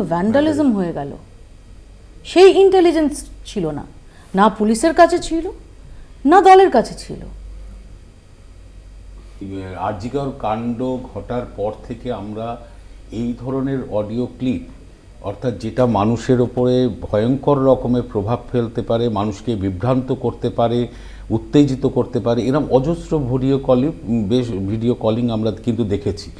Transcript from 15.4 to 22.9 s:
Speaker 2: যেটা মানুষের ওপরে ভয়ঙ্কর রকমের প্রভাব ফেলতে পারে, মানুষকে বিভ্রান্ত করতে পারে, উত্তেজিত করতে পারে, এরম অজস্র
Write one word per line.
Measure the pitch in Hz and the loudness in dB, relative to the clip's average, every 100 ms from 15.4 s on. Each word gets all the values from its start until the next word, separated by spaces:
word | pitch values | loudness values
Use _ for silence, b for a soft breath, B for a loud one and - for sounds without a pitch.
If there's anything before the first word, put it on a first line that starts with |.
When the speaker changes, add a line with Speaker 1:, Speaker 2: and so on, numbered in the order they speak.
| 127 101 | -6 -6
Speaker 2:
যেটা | 110 120 123 | -6 0 2
মানুষের | 104 107 117 - 123 | 2 2 0 2 2
ওপরে | 117 - 123 127 127 92 | 2 0 2 2 0 -4
ভয়ঙ্কর | - 104 117 135 - 139 | -4 0 0 0 0 2
রকমের | 135 127 120 123 | 4 2 2 -2
প্রভাব | - 107 98 123 - | -2 -4 -2 -4 -4
ফেলতে | 123 113 117 | -4 -2 -4
পারে, | 110 117 120 | -2 0 0
মানুষকে | 98 104 101 - | 0 -2 -4 -4
বিভ্রান্ত | 110 98 92 113 131 123 | -2 -2 -2 -2 -2 -2
করতে | 127 120 117 127 | -4 -4 -4 -4
পারে, | - 117 120 117 B B B B | 0 0 0 -4 B B B B
উত্তেজিত | 110 - 147 143 127 131 | -6 2 4 4 2 -2
করতে | 123 113 120 | -2 -2 -2
পারে, | 113 117 | -2 0
এরম | 113 147 - | 0 0 2
অজস্র | 127 139 | 0 2